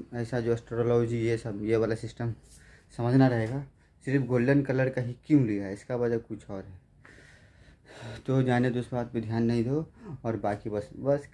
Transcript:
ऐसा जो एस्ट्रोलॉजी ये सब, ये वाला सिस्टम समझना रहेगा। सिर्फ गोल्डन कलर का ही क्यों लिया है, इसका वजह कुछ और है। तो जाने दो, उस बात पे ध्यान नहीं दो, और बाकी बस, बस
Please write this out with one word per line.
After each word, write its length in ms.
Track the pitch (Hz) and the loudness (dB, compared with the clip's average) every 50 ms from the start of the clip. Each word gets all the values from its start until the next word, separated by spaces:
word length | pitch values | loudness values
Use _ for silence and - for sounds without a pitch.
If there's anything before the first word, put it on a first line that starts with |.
| - - 120 | -14 -10 -8
ऐसा 260 | 120 117 - 127 123 | -8 -6 -4 -4 -2
जो 120 | 113 117 117 | 0 0 0
एस्ट्रोलॉजी 680 | 117 - - 117 117 117 120 120 120 120 117 117 117 | -2 -2 -4 -2 0 2 4 4 4 4 2 0 0
ये 180 | 113 117 117 113 | 0 0 0 -2
सब, 260 | - 117 101 104 104 | -4 -6 -6 -4 -2
ये 120 | 110 113 | 0 2
वाला 180 | 110 113 110 113 | 2 2 2 0
सिस्टम 380 | 110 - 113 - - 120 117 113 - - - - - - - - - - _ - - | -2 -6 -10 -8 -6 -4 -4 -6 -6 -12 -20 -20 -20 -20 -20 -20 -20 -20 _ -6 -4
समझना 300 | 117 120 127 135 131 127 | 0 4 6 8 8 6
रहेगा। 360 | 120 113 110 110 131 143 143 - - _ _ _ _ _ - | 6 2 0 -2 -4 -6 -8 -10 -14 _ _ _ _ _ -4
सिर्फ 220 | 131 135 139 127 | 0 0 0 2
गोल्डन 360 | 113 127 120 120 131 139 143 135 | 2 2 2 4 4 4 4 2
कलर 260 | 139 131 131 131 127 | 2 0 0 0 0
का 120 | - 127 120 | -2 -4 -6
ही 140 | 120 120 - - | -6 -8 -8 0
क्यों 180 | - 156 143 127 | 4 4 4 4
लिया 220 | 107 104 98 98 | 4 0 -2 -4
है, 60 | 95 101 | -6 -8
इसका 240 | 104 - - 127 | -10 -8 -6 -4
वजह 220 | 120 120 117 117 117 | -2 0 0 -2 -2
कुछ 280 | 117 - 110 - - - | -4 -6 -12 -14 -12 -12
और 120 | 101 95 95 | -12 -12 -12
है। 180 | 98 92 - - _ _ - - - - - - - - - - - _ - - - - _ _ - - - 113 113 113 117 | -14 -18 -20 -20 _ _ -20 -20 -20 -20 -20 -20 -20 -20 -20 -20 -20 _ -20 -20 -20 -20 _ _ -20 -20 -16 -14 -14 -14 -8
तो 220 | - - 131 135 131 | -4 0 2 2 2
जाने 280 | 127 123 123 123 127 | 4 4 2 2 2
दो, 100 | 120 123 | 0 -2
उस 120 | 120 - 127 | -4 -4 -4
बात 200 | 120 120 117 - | -6 -6 -4 -6
पे 80 | 117 | -6
ध्यान 240 | 107 110 113 117 117 | -4 -2 0 0 2
नहीं 200 | 117 120 117 113 | 2 2 0 0
दो, 220 | 123 139 156 165 - - - 220 202 143 - - | 0 -2 -4 -4 -6 -12 -18 -16 -14 -12 -8 -6
और 120 | 117 113 104 | -4 -4 -2
बाकी 320 | 110 101 104 104 - 113 | -2 -4 -4 -4 -6 -6
बस, 200 | 104 104 - - - - | -6 -6 -6 -8 -10 -6
बस 300 | 123 135 143 143 143 - | -2 0 0 0 -2 -6